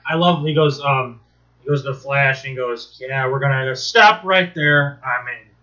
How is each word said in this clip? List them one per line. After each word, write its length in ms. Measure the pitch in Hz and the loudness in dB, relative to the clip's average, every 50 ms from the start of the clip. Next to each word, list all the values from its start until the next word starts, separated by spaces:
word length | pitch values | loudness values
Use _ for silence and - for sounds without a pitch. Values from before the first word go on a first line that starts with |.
| _ - | _ -4
I 80 | 160 | -2
love, 280 | 165 175 180 170 151 147 | 2 2 2 2 2 0
he 80 | 156 151 | 0 2
goes, 260 | 156 156 147 135 - 143 | 2 2 2 2 0 -2
um, 360 | 143 139 135 131 123 117 117 _ _ _ _ _ _ _ _ | -2 0 0 -2 -6 -10 -16 _ _ _ _ _ _ _ _
he 80 | _ 139 | _ -4
goes 140 | 147 139 - | -2 -2 -2
to 100 | 139 135 | -6 -8
Flash 500 | - - 139 139 139 139 131 135 - - | -8 -8 -4 -2 0 2 0 0 -2 -8
and 60 | 135 | -10
he 40 | 131 | -8
goes, 420 | 127 127 123 120 117 - - - - | -6 -6 -6 -6 -8 -10 -16 -18 -16
"Yeah, 280 | 131 131 135 135 131 131 | -12 -6 -4 -4 -2 -2
we're 120 | 135 135 | -2 0
gonna 360 | 139 139 135 131 131 131 127 | 0 0 0 0 -2 -4 -6
stop 480 | 123 - - - 233 214 208 208 - 185 | -6 -8 0 4 6 6 6 6 4 0
right 300 | 190 190 185 180 175 - | 0 0 2 0 0 -4
there. 460 | 160 147 147 147 147 143 143 139 - - | -2 2 4 4 4 2 0 -4 -8 -8
I 220 | 131 123 120 - | -6 -6 -6 -6
mean, 220 | - - - - _ _ _ | -10 -12 -14 -16 _ _ _